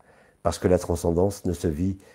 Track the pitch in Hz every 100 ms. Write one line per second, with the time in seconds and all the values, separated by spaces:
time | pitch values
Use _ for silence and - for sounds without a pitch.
0 | _ _ _ _ 85 - 101 90 - 85
1 | 87 85 98 - 92 85 90 76 95 95
2 | -